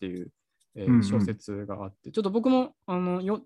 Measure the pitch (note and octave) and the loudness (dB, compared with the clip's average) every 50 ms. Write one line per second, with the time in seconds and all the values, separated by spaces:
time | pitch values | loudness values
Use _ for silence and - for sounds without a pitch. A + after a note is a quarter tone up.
0 | - F#2 F2+ F2+ F2 - - _ _ _ _ _ _ _ _ - G2+ B2+ B2+ A#2+ | -8 -8 -6 -8 -10 -12 -16 _ _ _ _ _ _ _ _ -4 2 4 4 6
1 | G#2+ G2 G#2 A2 G2+ F#2+ A2 - - - G#2 G2 G#2 G2 G2 G2 G2+ F#2+ - _ | 6 4 2 2 2 0 -2 -4 -8 -8 -8 -8 -8 -8 -8 -8 -8 -10 -12 _
2 | _ - - A3 G#3+ G3 F#3+ A#3 A3 C4 C4 B3+ B3+ B3+ - _ _ - F#3 F3+ | _ -6 -4 -2 -2 0 0 0 2 4 4 4 2 0 -6 _ _ -4 -2 -2
3 | F3+ F3+ F3+ F3+ F#3 F#3+ G#3 - - | 0 0 -2 -2 -2 -2 -4 -4 -6